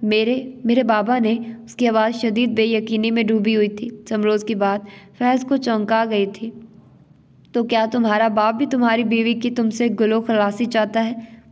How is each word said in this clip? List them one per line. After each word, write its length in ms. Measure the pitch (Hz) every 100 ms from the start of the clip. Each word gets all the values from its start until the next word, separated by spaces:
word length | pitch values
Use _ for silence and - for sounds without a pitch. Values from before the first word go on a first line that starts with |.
"मेरे, 540 | 214 214 220 254 - - 226
मेरे 160 | 240
बाबा 360 | 233 214 208 254
ने।" 360 | 220 226 - -
उसकी 220 | - - 240
आवाज़ 280 | 220 220
शदीद 360 | 240 233 208 247
बेयकीनी 600 | 214 220 220 220 220 226
में 160 | 226 220
डूबी 280 | 220 202
हुई 140 | 220 208
थी। 360 | 208 240 - -
समरोज़ 340 | 220 214 214
की 100 | 208
बात 320 | 208 202 202 202 - - -
फैज़ 260 | 247 254
को 120 | 262 269
चौंका 480 | 254 220 208 226
गई 220 | 226 208 196
थी। 260 | - 226 - - - - - - _ _ _ -
"तो 100 | 240
क्या 220 | 233 233 220
तुम्हारा 420 | 240 226 208 226
बाप 260 | 208 214
भी 120 | 226 285
तुम्हारी 380 | 254 240 226
बीवी 300 | 226 226 226
की 160 | 233 240
तुमसे 380 | 247 226 214 240
गुलो 320 | 202 214 220
खलासी 460 | 226 214 202 208 240
चाहता 340 | 233 214 226
है?" 320 | 226 233 - - -